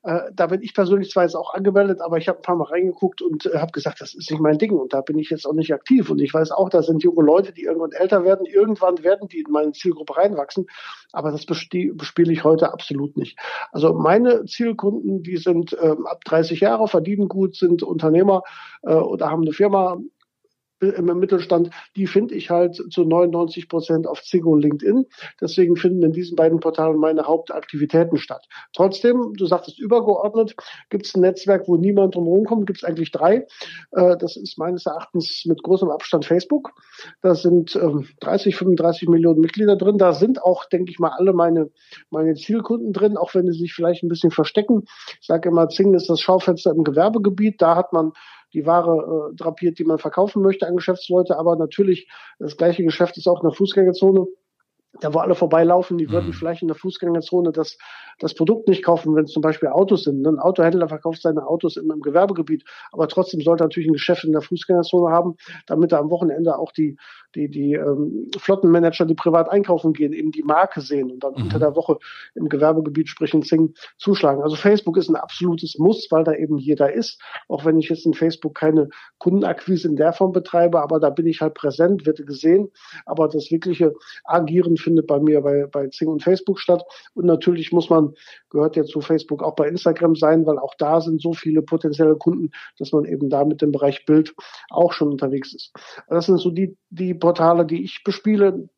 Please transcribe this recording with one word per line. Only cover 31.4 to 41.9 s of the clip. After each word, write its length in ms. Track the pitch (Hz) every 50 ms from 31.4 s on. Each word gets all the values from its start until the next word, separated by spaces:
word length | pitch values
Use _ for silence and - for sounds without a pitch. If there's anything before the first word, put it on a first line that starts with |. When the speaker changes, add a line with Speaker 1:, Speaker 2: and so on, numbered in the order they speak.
| - 196 196 185 190
Speaker 1:
wo 100 | - 175
niemand 380 | 165 175 202 202 196 196 190 185
drum 140 | 180 170 165
rumkommt, 400 | 180 196 220 - 226 220 202 180
gibt's 160 | 190 - -
eigentlich 260 | 175 165 165 165 -
drei. 340 | - 170 151 175 214 254 262 _ - - - - - - - _
Äh, 260 | - 185 180 180 175 170
das 180 | - 123 -
ist 200 | - 101 - -
meines 300 | - 156 175 185 175 -
Erachtens 560 | 175 151 165 - _ - 180 160 - - - -
mit 180 | 165 160 - -
großem 260 | 165 185 185 190 165
Abstand 340 | 147 - - - - 156 147
Facebook. 460 | - 165 185 180 - 294 294 269 - _ _ _ _ - - - - - _
Da 120 | - 185 170
sind, 400 | 151 - 175 175 175 165 - -
ähm, 320 | 196 175 156 147 147 135 - _ _
dreißig, 340 | - 147 - 196 - 202 -
fünfunddreißig 540 | - 180 190 180 160 165 170 165 - 175 165
Millionen 320 | 170 165 165 170 160 156
Mitglieder 340 | 165 165 - 208 214 208 202
drin. 240 | 196 185 202 208 196
Da 140 | 190 180
sind 280 | 156 143 190 233 262 - -
auch, 200 | 185 180 180 -
denke 260 | _ - 175 180 180
ich 80 | 170 -
mal, 100 | 170 156 139 -
alle 140 | 180 196
meine, 400 | 185 170 170 170 165 165 156 147 _ _ _ _